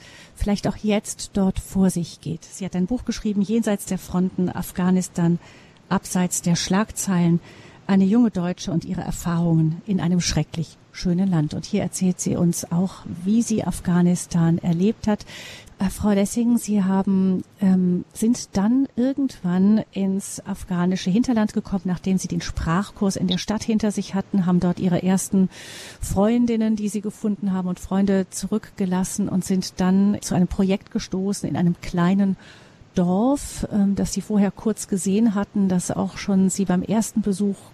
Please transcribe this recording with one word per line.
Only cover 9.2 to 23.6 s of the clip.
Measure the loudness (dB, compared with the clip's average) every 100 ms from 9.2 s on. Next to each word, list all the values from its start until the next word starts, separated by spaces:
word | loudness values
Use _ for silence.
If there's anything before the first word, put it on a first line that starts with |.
| -2 0 2 2 2 -2 -4
in | -2
einem | 0 0
schrecklich | 0 -2 -4 -6 -10 -12 _
schönen | -6 -2 0 0
Land. | 0 0
Und | -4 -4
hier | -2
erzählt | -2 -2 -2 0
sie | -2 0
uns | 2 0 -2
auch, | -2 -2 -4 -12 -8
wie | 0 0
sie | 2 0
Afghanistan | -2 -4 0 2 4 2 0 0 2 2
erlebt | 0 0 0 0 -2
hat. | -2 -4 -18 -16 -18 -20 -6
Äh, | -4
Frau | -2 0
Lessing, | 2 2 0 2 2
Sie | 2 0
haben, | 2 0 2 2 2 0 -4 0
ähm, | 2 4 4 0 -4
sind | -2 0 0 -2 0
dann | 2 2 0 0
irgendwann | -2 0 -4 -4 -2 2 4 4 0
ins | -4 -2 -2 -6 -10 -10
afghanische | -10 -6 -2 0 0 0
Hinterland | 2 2 2 0
gekommen, | -2 -4 -4
nachdem | -2 -4 0 -2
Sie | -2
den | -4
Sprachkurs | -4 -4 -2 -2 -2 -2 -2 0
in | -2
der | -2
Stadt | -2 -4